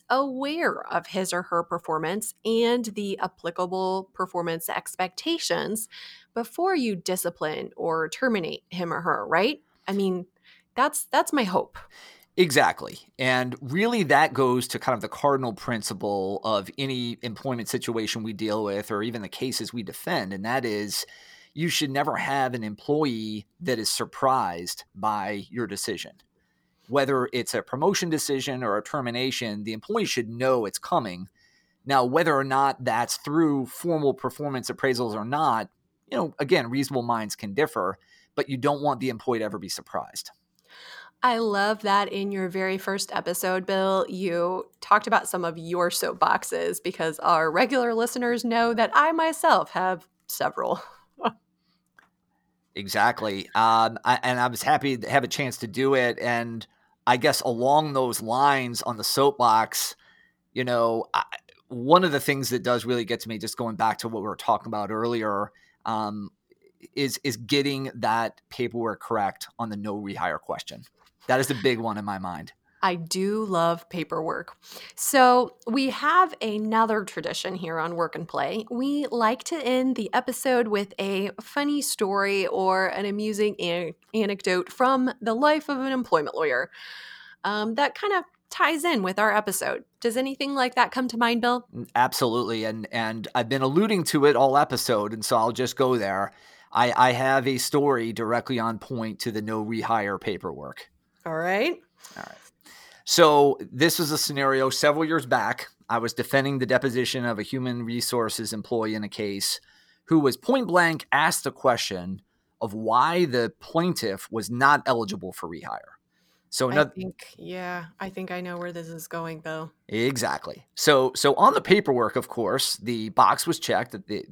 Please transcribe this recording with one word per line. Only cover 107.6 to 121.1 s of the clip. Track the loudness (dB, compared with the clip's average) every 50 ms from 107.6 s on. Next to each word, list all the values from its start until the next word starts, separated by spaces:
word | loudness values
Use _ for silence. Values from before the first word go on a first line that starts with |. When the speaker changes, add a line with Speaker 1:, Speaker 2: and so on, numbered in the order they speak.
| -4 -4 -4 -4 -6
Speaker 2:
resources | -6 -4 -4 -2 -2 0 0 0 -2 -2 -4 -6 -6 -6
employee | -6 -4 -2 -2 0 0 0 -2
in | -4 -4
a | -6
case | -6 -6 -4 -4 -4 -4 -4 -4 -4 -4 -8 _ _ _ _ _ _ _ _
who | 2 4 4
was | 6 4 2 0
point | 2 2 2 2 2 2
blank | 4 4 4 4 2 -2 -2 0
asked | 2 2 2 2 2 0 -4
the | -6
question | -6 0 2 2 2 2 0 -4 -6 -6 -6 -8 -8 -10 -12 _ _ _ _ _ _ _
of | -8 -6 -6
why | -4 -2 2 4 4 4 4 2 2 0
the | 2 2 0 -2 -2 -4 _
plaintiff | -12 -4 -2 0 0 0 0 -2 -2 -4 -4 -6 -8 -8
was | -6 -6 -6 -6
not | -2 2 4 6 6 4 4
eligible | 2 0 0 0 -2 -6 -8 -10 -12 -10
for | -10 -10 -10
rehire. | -10 -10 -10 -10 -10 -10 -10 -14 -20 _ _ _ _ _ _ _ _ _ _ _
So | -4 -2 0 2
Speaker 1:
I | 4
Speaker 2:
another | 2 2 2 0
Speaker 1:
think, | -8 -12 -12 -12 -14 -18 -20 -20 -18
yeah, | -14 -12 -10 -10 -8 -8 -8 -8 -10 -12 -12 -12
I | -10 -10
think | -8 -10 -10 -8
I | -8 -8
know | -8 -8 -8 -8
where | -8 -8
this | -8 -10 -12 -12
is | -12 -14 -12 -10
going, | -8 -8 -8 -8 -8 -10
Bill. | -10 -8 -8 -8 -10 -10 -14 _ _ -6
Speaker 2:
Exactly. | -2 0 0 0 0 0 -2 -2 -2 -4 -6 -10 -14 -14 -18 _ _
So, | 0 4 6 6 6 6 4